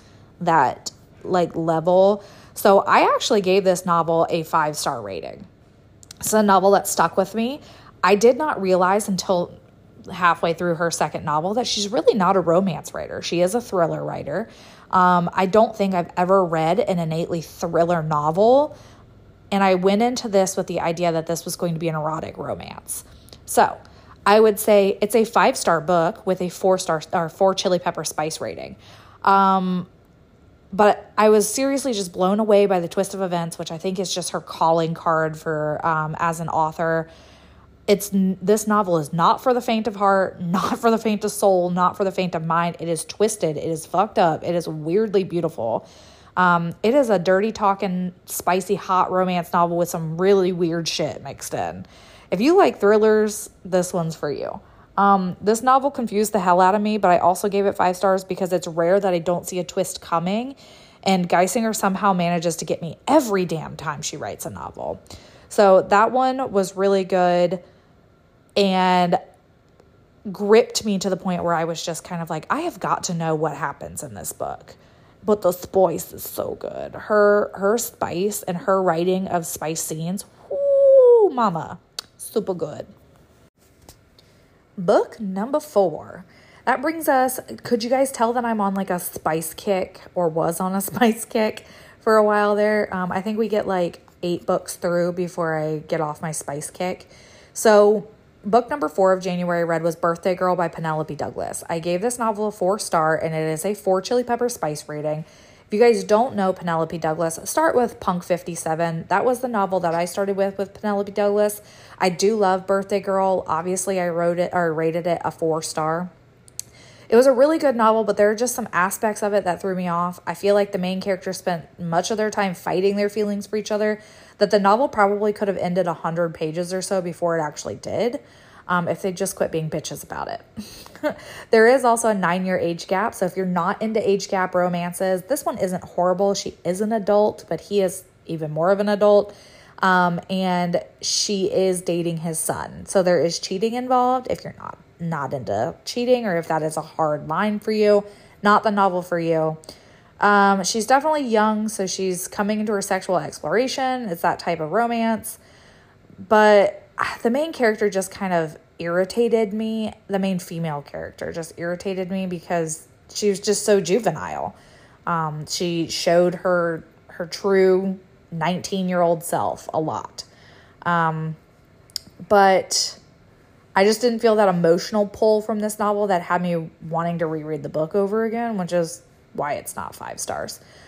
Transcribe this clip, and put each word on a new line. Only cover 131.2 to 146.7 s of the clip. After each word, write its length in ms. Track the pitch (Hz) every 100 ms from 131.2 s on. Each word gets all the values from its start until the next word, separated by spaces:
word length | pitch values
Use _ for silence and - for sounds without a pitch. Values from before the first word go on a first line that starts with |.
| - - -
There 180 | 226 226
is 160 | 269
also 240 | 247 226 226
a 60 |
nine-year 420 | 202 170 185 185 185
age 300 | 170 170 -
gap, 280 | 190 226
so 120 | - 180
if 100 | 190
you're 80 |
not 380 | 185 175 175 -
into 180 | 220 214
age 300 | 202 196 -
gap 240 | 196 185
romances, 720 | 180 180 175 175 175 190 185
this 200 | 180 294
one 140 | 339 247
isn't 260 | 185 185
horrible. 480 | - - 180 185 202
She 240 | 196 - -
is 160 | 170 185
an 120 | 214
adult, 520 | 226 190 208 214 220 -
but 140 | 160
he 220 | - 202
is 220 | 185 - - _
even 260 | - 160 156
more 200 | 151 175
of 100 | 196
an 80 | 208
adult, 480 | 208 208 208 202 - - - - -
um, 380 | 190 180 180 170 -
and 520 | 190 185 180 175 170 - -
she 500 | - - - 196 185
is 300 | 185 190 180
dating 340 | 180 170 170 165
his 220 | 165 160
son. 480 | - 107 - - -
So 160 | 196
there 200 | 180 170
is 160 | 165 160
cheating 360 | - 190 226
involved 540 | 240 254 254 247 254 247
if 120 | -
you're 140 | - -
not, 200 | 50 - _ -
not 360 | 165 156 139
into 400 | 139 113 101 151 -
cheating 400 | - 247 240 247
or 140 | 220 170
if 100 | 160
that 140 | 160
is 160 | 156